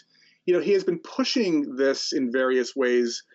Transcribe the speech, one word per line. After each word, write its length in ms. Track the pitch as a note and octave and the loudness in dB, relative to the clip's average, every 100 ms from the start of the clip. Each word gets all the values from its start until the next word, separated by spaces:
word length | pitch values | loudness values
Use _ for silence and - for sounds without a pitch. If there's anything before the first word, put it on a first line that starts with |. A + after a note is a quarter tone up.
| - _ _ _ - | -12 _ _ _ -2
you 60 | F3 | 0
know, 60 | |
he 100 | D#3 | 2
has 120 | G3+ | 2
been 160 | F#3 E3+ | 0 -4
pushing 760 | - - C4 C4 G3+ D#3 C#3+ B2+ | -4 -4 -2 0 0 0 -2 0
this 360 | C3+ C3+ - | 0 0 -2
in 200 | D3+ B2+ | -2 -2
various 440 | B2+ C3 B2+ A#2+ - | 0 2 2 0 0
ways 480 | B2 B2 A#2+ A#2 - | 2 2 2 -2 -14